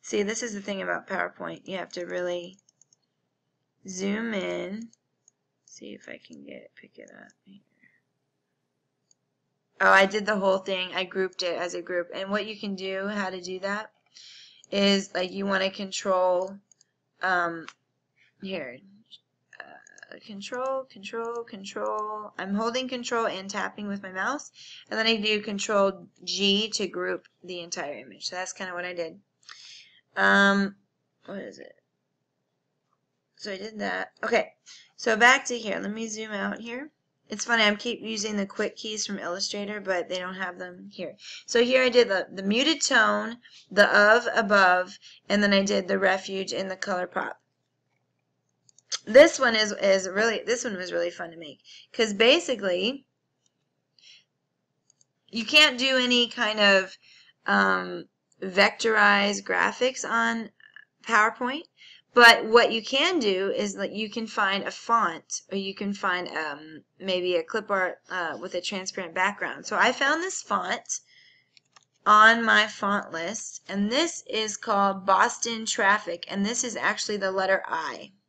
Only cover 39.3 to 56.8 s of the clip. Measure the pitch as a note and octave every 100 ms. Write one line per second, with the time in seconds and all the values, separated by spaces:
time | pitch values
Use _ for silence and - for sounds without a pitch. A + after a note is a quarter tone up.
39.3 | F3+ G3 G#3 G3+ G#3 G3 F3+ E3+ F#3 F3+
40.3 | F#3+ F#3 F3+ F3+ F3+ G3 G#3 E3 - -
41.3 | - - A#3+ B3 B3+ B3+ A#3+ A3 F#3+ -
42.3 | F#3 G3 A3 D4 D4+ - B3 G#3+ G#3 A3
43.3 | A#3+ - - _ G3 G#3 F3 G#3 A3+ A#3
44.3 | - G3+ G3+ F#3 F3+ F#3 - - - _
45.3 | G#3 G3+ G3 G3 G3+ F3+ F#3+ F#3+ F#3+ F#3+
46.3 | F#3+ F#3 A#2+ F#3+ F#3 - F#3 F3+ F#3 -
47.3 | - _ _ _ _ _ _ _ _ _
48.3 | _ _ _ _ _ _ - - A3+ D#4+
49.3 | E4 B3+ A3+ G#3+ - G3 F#3+ F#3 F#3+ A3+
50.3 | G#3+ - A#3+ A#3+ F#3+ F3+ E3+ E3+ F3 E3+
51.3 | E3 D#3 - _ - _ - A3 G3+ A3+
52.3 | D#4+ E4+ A#3+ G3 F3+ G3+ C#4 _ _ _
53.3 | _ _ _ _ _ _ _ - - _
54.3 | _ _ _ _ _ _ _ _ _ _
55.3 | A3+ A3 D4+ D4+ B3+ C4 C4 B3 B3 A#3+
56.3 | - A3 G#3+ G3+ G3